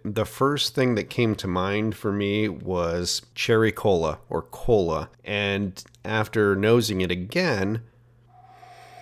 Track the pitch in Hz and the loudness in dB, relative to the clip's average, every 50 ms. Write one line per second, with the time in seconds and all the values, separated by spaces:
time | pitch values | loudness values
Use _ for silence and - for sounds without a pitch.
0 | - 107 101 110 101 - - - 135 139 147 139 - - - 143 131 127 120 107 | -10 -6 -4 -4 -4 -4 -2 0 0 0 0 0 -2 -2 0 0 2 2 2 0
1 | 87 - - - 123 110 104 92 - 95 90 92 92 98 101 107 107 110 104 - | -2 -2 -2 0 0 2 0 -2 -2 -4 -2 -2 0 0 0 0 -2 -2 -4 -4
2 | - 107 98 101 101 101 101 104 107 107 85 - - - 92 87 85 85 85 87 | -4 -2 -2 0 0 0 0 0 0 -2 -4 -6 -6 -4 -2 0 0 0 -2 -2
3 | 87 87 - - - - - - - - 117 110 110 110 98 - - 107 95 85 | -2 -2 -4 -6 -8 -10 -10 -4 0 2 4 4 4 2 2 0 2 2 2 2
4 | 80 78 73 - - - 78 82 82 - - - - - 120 104 92 82 80 73 | 2 -2 -4 -6 -8 -6 -6 -6 -6 -8 -12 -6 0 2 4 4 4 2 0 -2
5 | - - - _ - - 104 101 104 101 98 98 101 95 92 - - - _ _ | -4 -8 -14 _ -10 -6 -4 -2 -2 -2 -2 -2 -2 -4 -6 -10 -16 -20 _ _
6 | - 98 107 110 107 - - 110 104 101 98 95 101 110 117 123 110 104 104 92 | -6 -2 -2 -2 -2 0 2 2 4 4 4 4 4 4 4 4 4 2 0 0
7 | 92 87 90 90 90 104 - 170 185 170 123 98 95 98 110 113 113 - _ _ | 0 0 -2 -4 -4 -4 -2 0 0 2 0 0 0 -2 -2 -4 -6 -10 _ _
8 | _ _ _ _ _ _ _ - - - - - - - - - - - - - | _ _ _ _ _ _ _ -20 -20 -20 -20 -20 -20 -20 -20 -20 -20 -20 -20 -20